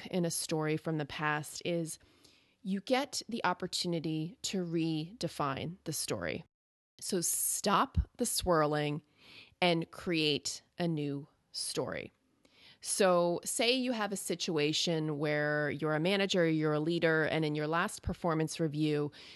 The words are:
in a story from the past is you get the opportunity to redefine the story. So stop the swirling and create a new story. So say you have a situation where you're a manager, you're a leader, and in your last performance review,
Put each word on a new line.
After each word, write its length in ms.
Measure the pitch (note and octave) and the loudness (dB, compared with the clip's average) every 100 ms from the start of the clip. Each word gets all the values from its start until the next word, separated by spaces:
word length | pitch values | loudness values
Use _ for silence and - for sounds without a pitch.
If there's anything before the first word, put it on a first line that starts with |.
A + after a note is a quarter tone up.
| - | -4
in 140 | F#3 | 0
a 60 | E3+ | 0
story 460 | - - D#3+ D#3 D#3 | -2 -2 -2 0 0
from 220 | E3+ D#3+ | 0 -2
the 60 | |
past 580 | D3 - D3+ D3+ D3 - | -2 -2 0 0 -4 -8
is 340 | - E3+ D#3+ - - _ - _ _ _ | -4 -2 -4 -8 -16 _ -20 _ _ _
you 180 | F#3+ G3 | -6 -6
get 420 | - B3+ C#4+ - - | 0 0 0 -6 -6
the 160 | A#3 | -2
opportunity 920 | F3+ F3+ F#3 - F3 E3+ D#3+ D#3 D#3+ - | 0 0 -2 -2 0 0 -2 -2 -4 -6
to 220 | - G3 | -6 -4
redefine 1080 | F3 E3 D#3+ D#3 D#3+ A3 E3+ - C#3+ C3+ D3 F3+ | -2 0 0 0 -4 -6 -6 -2 -2 -2 -6 -8
the 80 | - | -8
story. 520 | D3+ - A2 E2+ - - _ _ _ _ - | -6 -4 -4 -2 -4 -8 _ _ _ _ -14
So 200 | - F#3 | -4 -2
stop 800 | E3 - - - G3+ F#3+ C4+ - - - | 0 -2 -2 -2 2 4 4 0 -2 -2
the 100 | A#3+ | -2
swirling 760 | - F3+ E3 D3 D3+ D3 D3+ - _ - - - - | -2 2 4 4 2 0 -2 -6 _ -20 -20 -16 0
and 280 | F3+ E3 E3 | 2 2 0
create 720 | - F#3 E3 D3+ C#3 - - _ - | -8 -2 0 2 0 -4 -8 _ -4
a 100 | E3+ | -2
new 400 | D#3 D3 C#3 C#3+ _ _ | 0 -2 -6 -10 _ _
story. 600 | - - - B2 D#2+ - _ _ _ _ _ - - | -8 -6 -4 -4 -4 -8 _ _ _ _ _ -20 -14
So 600 | - - F#3+ F3 F3 E3+ | -6 2 6 6 4 0
say 280 | - - A#3 | -2 0 2
you 200 | C4 B3 | 2 2
have 200 | A3+ G#3 | -2 -2
a 40 | G3 | -4
situation 1000 | - F3 - D#3+ D3 D#3 - E3 D#3 D3 | -4 -4 0 2 2 2 0 0 0 -2
where 520 | D3+ D3 D3 D3 D3 | 0 0 0 0 0
you're 240 | C#3+ D#3 | -2 0
a 60 | D3+ | 0
manager, 480 | E3+ G3+ G3 F#3+ E3 | 2 2 2 4 4
you're 260 | D#3 D#3 | 4 2
a 60 | D3+ | 2
leader, 440 | D#3 E3+ E3 D#3+ | 2 2 4 4
and 200 | D3+ D#3+ | 4 2
in 100 | D#3 | 0
your 140 | D3+ D3+ | 0 0
last 340 | E3 G#3 - | 0 -2 -4
performance 560 | - F3+ F3 D#3 D#3+ - | -6 -2 0 2 0 0
review, 540 | D#3+ D3 D3+ D3 D3 - - | -2 2 2 2 0 -6 -20